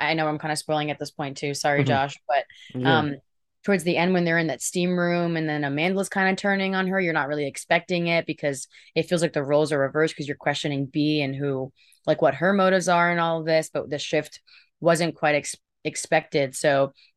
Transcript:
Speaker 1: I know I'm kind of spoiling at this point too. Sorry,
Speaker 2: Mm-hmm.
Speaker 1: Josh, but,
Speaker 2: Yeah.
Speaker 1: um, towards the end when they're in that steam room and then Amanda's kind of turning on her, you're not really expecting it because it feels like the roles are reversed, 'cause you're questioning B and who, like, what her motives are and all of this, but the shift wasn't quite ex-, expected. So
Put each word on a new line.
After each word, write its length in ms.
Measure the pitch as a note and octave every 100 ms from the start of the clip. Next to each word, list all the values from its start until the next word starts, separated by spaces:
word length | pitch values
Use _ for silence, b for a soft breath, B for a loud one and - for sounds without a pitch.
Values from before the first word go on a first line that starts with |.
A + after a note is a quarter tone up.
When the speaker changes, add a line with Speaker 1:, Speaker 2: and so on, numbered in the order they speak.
Speaker 1:
I 140 | D3+
know 120 | D#3+ D#3
I'm 120 | D3+
kind 140 | D#3
of 60 | D3+
spoiling 320 | - D3+ D3+
at 80 | C#3
this 120 | C#3+
point 260 | - C#3 C#3
too. 160 | D3
Sorry, 280 | C#3 D3+ C#3+
Speaker 2:
Mm-hmm. 20 |
Speaker 1:
Josh, 320 | C#3+ C3+ C#3+ - -
but, 160 | C#3 - B B
Speaker 2:
Yeah. 140 | B2+ D#3
Speaker 1:
um, 280 | D#3+ D3 C#3 _ _ _ _
towards 220 | - F#3+
the 140 | E3+ D#3
end 160 | F3+
when 100 | F3+
they're 140 | E3+ E3
in 80 | D#3+
that 160 | B2
steam 360 | - F3+ F3+ F3+
room 380 | F3 F3 E3+ D#3+
and 100 | D#3
then 180 | D3+
Amanda's 440 | C#3+ C#3+ F3 F#3+ F#3+
kind 220 | G3 F#3+
of 60 | F#3+
turning 360 | G3+ G3 F#3+
on 120 | F#3+ F#3
her, 100 | F#3+
you're 140 | E3+
not 160 | D#3+ C#3
really 180 | D3+ C#3
expecting 600 | - - E3+ E3+ F3 E3+
it 180 | E3+ D#3+
because 400 | D#3 D3 C#3 - b b
it 80 | E3 D#3
feels 140 | F3
like 140 | F3
the 100 | D3+
roles 260 | C#3 D3 D3+
are 80 | C#3+
reversed, 360 | C3+ D3+ D#3+ -
'cause 100 | C#3+
you're 100 | C#3+
questioning 480 | D3 C#3+ D3+ C#3 C3+
B 340 | D#3 D3+ D3+
and 160 | C3+ C3+
who, 340 | C#3+ C3 C3+ b b b -
like, 160 | D3+
what 140 | D3+ C3+
her 180 | F3+
motives 340 | G3 F#3 F#3+ F3+
are 220 | E3+ F3
and 100 | E3+
all 200 | E3 E3
of 40 | D#3+
this, 220 | D#3+ D#3
but 200 | D3 B2+
the 80 | D3
shift 420 | - D#3 D3+ - b b b _
wasn't 340 | E3 E3 E3+
quite 200 | D#3 D3+
ex-, 220 | D3 - - _ _
expected. 720 | D#3 - - D#3+ - D3+ C3 -
So 380 | D3+ C#3 C#3 b b